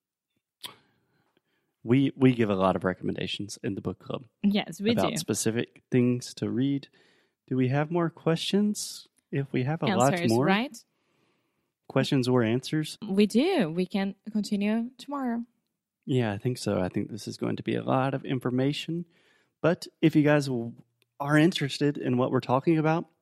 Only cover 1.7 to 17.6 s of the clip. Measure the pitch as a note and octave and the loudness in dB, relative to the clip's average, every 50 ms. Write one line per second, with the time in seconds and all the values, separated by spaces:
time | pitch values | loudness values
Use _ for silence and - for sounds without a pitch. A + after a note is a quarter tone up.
1.7 | _ _ - A2+ B2+ C#3 C#3 - - C3 C3 C3 B2 A#2 A2+ G2+ G2+ F#2 F#2+ F#2 | _ _ 0 2 4 4 4 2 2 4 4 6 6 4 2 0 2 2 2 2
2.7 | F2+ F2 F#2+ F#2 F2+ - - G2+ F2 - - - - - G2+ G2+ - - - A2+ | 2 2 0 -2 -2 -2 -4 -6 -6 -4 -6 -6 -6 -8 -10 -10 -10 -10 -8 -8
3.7 | G2 G2+ G2 F#2+ F#2 - - - - - B2+ - _ _ - G3+ G3+ G3 - - | -6 -6 -6 -8 -8 -10 -10 -10 -10 -10 -10 -12 _ _ 0 0 2 0 -2 -4
4.7 | D#3+ - G3 A3+ A#3+ G#3+ - - - D#3 - - G#2+ - - A#2 G#2+ A#2+ - - | -8 -4 -2 0 0 0 0 -2 -2 -4 -4 -4 -4 -2 -2 -2 -2 -2 -4 -6
5.7 | _ - _ - - B2+ B2 B2 B2 B2 - - - - G#2+ G#2 G#2+ A#2 C3+ C#3 | _ -20 _ -2 2 2 2 2 0 -2 -4 -10 -8 -6 -4 -4 -2 0 0 0
6.7 | C#3+ C#3 - - _ _ _ _ _ _ _ _ _ _ _ - C3 C3 B2+ B2 | -2 -4 -6 -10 _ _ _ _ _ _ _ _ _ _ _ -4 -2 0 0 2
7.7 | C3+ D3 D3+ D3+ E3+ E3+ E3+ D#3+ - - - D#3+ E3 E3 - - F#3+ G3+ G#3 G#3 | 2 0 -2 0 0 0 0 -2 -2 -2 0 0 0 0 0 0 0 0 0 0
8.7 | G#3 - - - - - - _ _ _ _ - - C#3 C#3 - - C3 B2 C#3 | -2 -4 -8 -12 -12 -16 -20 _ _ _ _ -6 -6 -6 -4 -2 -2 -2 -2 -2
9.7 | D#3+ E3 D#3 A#2+ G2 - B2 C#3 - - - A#2 A2+ A#2+ C#3 F#3+ F#3+ G#3+ B3+ D4+ | -2 -2 0 0 2 4 4 4 4 2 2 2 2 4 4 4 4 2 0 -4
10.7 | A3+ - - _ _ _ _ _ _ _ _ _ _ _ _ _ _ _ _ _ | -8 -16 -20 _ _ _ _ _ _ _ _ _ _ _ _ _ _ _ _ _
11.7 | _ _ _ - - C3+ C3 - D3 C3 A#2 B2+ B2+ B2 A#2 G#2+ A#2 B2+ - - | _ _ _ -4 -2 0 0 2 0 0 2 2 4 4 4 4 2 0 -2 -2
12.7 | D#3 D#3 D#3 - - - - G#3 F#3+ G3+ G#3+ G3+ - A3+ D4 F#4+ G4 D4 F3+ D3+ | -4 -4 -4 -6 -10 -10 -8 -2 2 2 2 4 4 2 2 2 2 0 0 0
13.7 | E3 F3+ F#3 - - G3 G3 G3 - _ - A3 - G#3+ G3+ - G#3+ G3 G3+ G#3+ | -2 -4 -4 -4 -2 -4 -4 -4 -6 _ -12 -6 -4 -4 -4 -2 -2 -2 0 0
14.7 | A3 A#3 A#3 B3+ - - - C#4 C#4+ C#4 C4 A#3+ A#3 A#3+ A#3 - _ _ _ _ | 0 -2 -4 -6 -10 -16 -14 -10 -8 -6 -4 -4 -4 -4 -6 -10 _ _ _ _
15.7 | _ _ _ _ _ _ - - C3+ B2+ A#2 G#2+ G2+ G#2 - B2 B2 - - G#2+ | _ _ _ _ _ _ -4 -2 0 0 0 0 -2 -2 -2 -4 -4 -4 -2 -2
16.7 | G2 G2 F#2 F2+ - G#2 - - - G#2 - - - - A#2+ A#2+ A2 - | 0 0 0 0 -2 -4 -6 -6 -8 -12 -10 -10 -8 -6 -4 -4 -4 -4